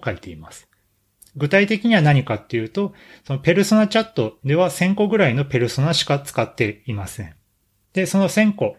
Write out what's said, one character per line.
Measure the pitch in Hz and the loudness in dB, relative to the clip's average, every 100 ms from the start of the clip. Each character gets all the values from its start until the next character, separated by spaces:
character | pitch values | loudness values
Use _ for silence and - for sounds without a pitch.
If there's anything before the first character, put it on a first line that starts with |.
書 | - | -6
い | 95 | -8
て | - | -10
い | 78 | -18
ま | 78 | -18
す。 | - _ _ _ _ _ _ - 143 | -20 _ _ _ _ _ _ -20 -6
具 | 143 | 0
体 | 190 202 | 2 2
的 | 214 233 | 0 2
に | |
は | 220 | 4
何 | 147 143 | 4 4
か | - | 0
っ | 107 - | -6 -6
て | 117 | -6
い | |
う | 110 | -4
と、 | - 202 - - - - | -4 -6 -6 -20 -20 -10
そ | |
の | 139 | -4
ペ | 139 | 0
ル | 175 | 2
ソ | 202 214 | 4 2
ナ | 214 | 2
チ | 226 | 0
ャ | |
ッ | 220 | -2
ト | - 110 - | -2 -4 -4
で | 135 151 | -2 0
は | 180 | 0
千 | 175 180 | 0 0
個 | 202 208 | 0 0
ぐ | 214 | 2
ら | 170 | 2
い | |
の | 123 139 | 0 -2
ペ | 127 | -2
ル | 120 | -2
ソ | - | 0
ナ | 143 | 0
し | 165 | 0
か | - 143 | -2 -4
使 | - - | -4 -4
っ | 113 | -4
て | - 107 - - | -2 -4 -4 -8
い | |
ま | 104 92 | -8 -8
せ | - | -12
ん。 | 87 78 _ _ _ _ _ | -16 -18 _ _ _ _ _
で、 | - | -6
そ | 185 196 | -2 0
の | 190 | 0
千 | 196 214 | 2 0
個、 | 202 107 | 0 -4